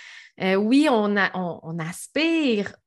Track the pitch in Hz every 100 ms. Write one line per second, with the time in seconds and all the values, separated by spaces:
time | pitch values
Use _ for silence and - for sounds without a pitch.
0 | - - - - 190 190 214 269 302 233
1 | 208 202 185 180 180 - 165 165 160 -
2 | - 277 330 330 285 214 196 -